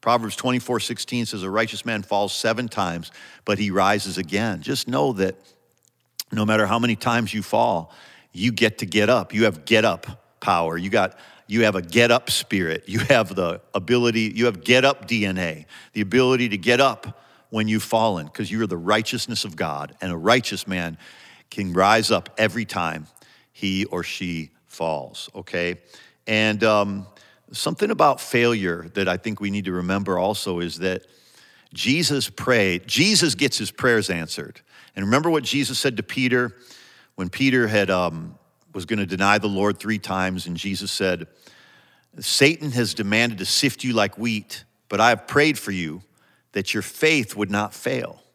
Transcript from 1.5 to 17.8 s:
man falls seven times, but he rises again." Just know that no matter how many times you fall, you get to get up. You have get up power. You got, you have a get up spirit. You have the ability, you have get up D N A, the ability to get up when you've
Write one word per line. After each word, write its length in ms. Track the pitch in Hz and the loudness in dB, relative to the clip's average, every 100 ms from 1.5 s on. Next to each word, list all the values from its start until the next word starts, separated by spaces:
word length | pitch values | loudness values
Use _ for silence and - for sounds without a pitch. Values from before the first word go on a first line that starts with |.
| 104 113 110 117 | -2 -2 -4 -6
man 160 | 107 | -6
falls 320 | 95 104 101 | -2 -2 0
seven 340 | - 113 110 123 | 0 -2 0 -4
times, 440 | - 92 85 82 - - - - | -4 -4 -4 -10 -16 -20 -12 -2
but 140 | 101 | -2
he 100 | 104 | 0
rises 480 | 92 95 104 98 92 | 2 4 2 -2 -6
again." 440 | 85 98 113 92 | -4 -2 -2 -4
Just 260 | - 135 - | -4 -4 -2
know 260 | 131 143 | 0 0
that 220 | 104 95 - _ _ _ _ _ _ _ _ - | 2 -2 -2 _ _ _ _ _ _ _ _ -8
no 140 | 110 107 | -2 2
matter 200 | 107 101 | 2 4
how 140 | 113 | 2
many 160 | 120 107 | 2 0
times 380 | - 120 107 | 0 0 0
you 100 | 110 | -4
fall, 500 | 95 110 117 90 82 - - - _ | -2 0 2 0 -4 -16 -20 -20 _
you 200 | 90 117 | -2 -2
get 260 | 110 113 104 | 2 0 0
to 60 | 95 | -2
get 240 | 104 104 | 2 4
up. 240 | 120 92 | 4 2
You 120 | 104 110 | 2 2
have 200 | - - | 2 2
get 180 | 113 | 4
up 560 | 110 85 - - _ _ | 4 0 -8 -18 _ _
power. 380 | - 87 82 85 | 0 2 2 -2
You 120 | 92 | 0
got, 280 | 110 95 - - - _ | 0 0 -4 -20 -20 _
you 160 | 107 | 2
have 120 | 110 95 | 2 2
a 60 | |
get 300 | 85 113 120 | 0 4 6
up 180 | 120 - | 4 2
spirit. 540 | - - 101 85 80 - | -4 -2 -2 -2 -4 -4
You 120 | 107 | -4
have 360 | 104 131 95 95 | 2 2 2 -2
the 260 | 87 90 _ | -4 -4 _
ability, 580 | - 85 123 120 113 110 101 | -8 0 2 2 2 0 0
you 100 | 120 | 0
have 180 | 95 | 0
get 220 | 82 123 135 | 2 4 6
up 220 | 135 92 | 2 -2
D 180 | 117 101 | -2 -2
N 120 | 92 | -2
A, 280 | 87 78 78 - - | -4 -6 -14 -20 -12
the 80 | 107 | -6
ability 480 | 98 120 127 131 120 | 0 4 4 4 0
to 80 | 101 | -2
get 220 | 90 120 | 2 4
up 420 | 135 107 - - _ _ _ | 4 2 -12 -16 _ _ _
when 180 | 110 110 | -2 0
you've 160 | 110 | 0